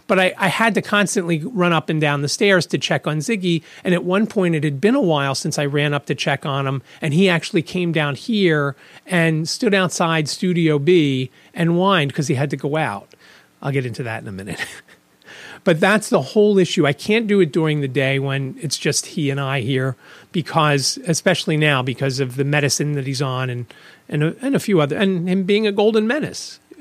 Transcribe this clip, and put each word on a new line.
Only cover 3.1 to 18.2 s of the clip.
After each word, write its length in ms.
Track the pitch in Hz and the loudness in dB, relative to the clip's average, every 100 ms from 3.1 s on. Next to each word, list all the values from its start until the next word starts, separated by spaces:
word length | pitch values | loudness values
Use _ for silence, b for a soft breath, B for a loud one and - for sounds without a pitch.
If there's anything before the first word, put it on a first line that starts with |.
| 156 | -4
Ziggy, 440 | 147 226 180 165 B B - | -2 -2 0 -2 B B 0
and 100 | 175 | 0
at 100 | 170 | 2
one 220 | 190 214 | 0 0
point 280 | 214 180 160 | 0 0 2
it 100 | 147 | 0
had 160 | 135 | 0
been 140 | 202 277 | 2 4
a 60 | |
while 340 | 190 151 139 131 | 4 2 0 -2
since 240 | 156 147 | -4 -2
I 80 | 143 | 0
ran 280 | 147 147 143 | 0 0 0
up 120 | - | -2
to 80 | 143 | -4
check 320 | - 139 156 | -2 -2 -2
on 200 | 139 135 | -2 -2
him, 160 | 135 B B | -4 B B
and 140 | 160 151 | -2 2
he 140 | 190 | 4
actually 340 | 170 - 190 | 2 0 -2
came 300 | - 180 175 | -2 -2 -2
down 220 | 160 147 139 | 0 -2 -4
here 640 | - 214 185 151 139 135 B B - | -2 2 4 2 0 -4 B B -4
and 420 | 180 165 156 160 | 0 2 0 -2
stood 260 | - 240 196 | -2 0 2
outside 540 | 180 - 170 160 156 | 0 0 0 0 -2
Studio 500 | - 185 175 160 147 | -2 -2 2 2 2
B 520 | 143 180 147 131 131 b b - | 4 4 4 0 -4 b b -2
and 160 | 170 | 0
whined 440 | 170 190 185 143 - | 2 2 2 0 -2
'cause 140 | 147 | -2
he 60 | 131 | -2
had 160 | 147 | -2
to 60 | 143 | -4
go 200 | 143 156 | -4 -2
out. 320 | 139 101 - - b b b _ | -2 -6 -12 -20 b b b _
I'll 100 | 139 | -6
get 140 | 135 123 | -4 -4
into 160 | 110 | -6
that 200 | 120 110 | -8 -8
in 60 | 113 | -10
a 40 | |
minute. 320 | 95 98 85 - | -12 -10 -10 -10
<laughs> 40 | - - - _ _ B B B B | -14 -20 -20 _ _ B B B B
But 160 | - 160 | 0 2
that's 300 | 196 214 - | 4 2 2
the 140 | 196 | 0
whole 340 | 131 214 208 196 | 0 2 4 4
issue. 300 | 175 - 143 | 2 2 0
I 80 | 143 | 0
can't 320 | - 220 220 | 0 0 2
do 120 | 202 | 2
it 120 | 170 | 2
during 300 | 165 160 151 | 2 0 0
the 60 | 139 | -2
day 300 | 127 135 | 0 0
when 380 | 135 | 0